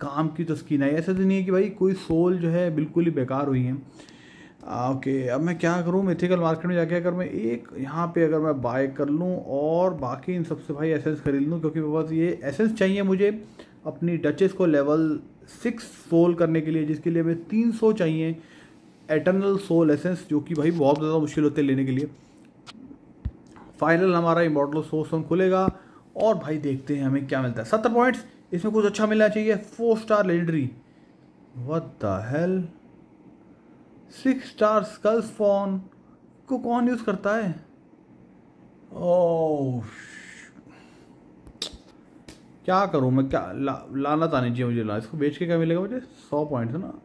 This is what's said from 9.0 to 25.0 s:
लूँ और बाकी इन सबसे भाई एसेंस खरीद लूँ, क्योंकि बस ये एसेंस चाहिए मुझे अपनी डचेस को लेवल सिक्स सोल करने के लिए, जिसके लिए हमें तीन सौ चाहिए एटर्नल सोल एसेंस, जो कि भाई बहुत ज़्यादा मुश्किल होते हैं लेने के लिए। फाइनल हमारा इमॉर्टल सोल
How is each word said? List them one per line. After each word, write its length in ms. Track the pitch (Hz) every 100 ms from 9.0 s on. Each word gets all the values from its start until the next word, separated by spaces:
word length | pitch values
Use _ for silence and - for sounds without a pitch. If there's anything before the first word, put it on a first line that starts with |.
| 143
लूँ 280 | 151 180 180 -
और 440 | 139 151 170 185 160
बाकी 380 | 123 131 -
इन 100 | 180
सबसे 300 | 165 156 -
भाई 160 | 143 160
एसेंस 300 | 147 156 151
खरीद 280 | 147 139 147
लूँ, 120 | 165
क्योंकि 200 | 156 160
बस 300 | 151 160 156
ये 260 | 160 175 -
एसेंस 280 | 139 170 220
चाहिए 280 | 220 190 202
मुझे 280 | 190 190 202 220 - - - - 156
अपनी 300 | - 170 160
डचेस 340 | 147 151 190
को 140 | 190 175
लेवल 540 | 147 139 156 160 147 - - -
सिक्स 300 | - 233 226 - - -
सोल 240 | 165 175
करने 260 | 170 160 160
के 100 | 156
लिए, 140 | 160
जिसके 260 | 151 151 175
लिए 120 | 165
हमें 200 | 165 165
तीन 280 | - 220 233
सौ 200 | 226 220
चाहिए 440 | 214 160 160 160 160 - - - - - - -
एटर्नल 480 | 151 165 196 196 190
सोल 320 | - 165 160
एसेंस, 360 | 143 180 175 -
जो 100 | 147
कि 140 | 147
भाई 160 | 160 160
बहुत 260 | 165 139 151
ज़्यादा 200 | 156 160
मुश्किल 260 | 151 156
होते 160 | 147 147
हैं 80 | 139
लेने 160 | 135
के 80 | 135
लिए। 160 | 131 147 - - - - _ - - - - - - - - - - - -
फाइनल 340 | 151 165 185
हमारा 280 | 170 170 165
इमॉर्टल 400 | 170 147 143 151
सोल 240 | - 156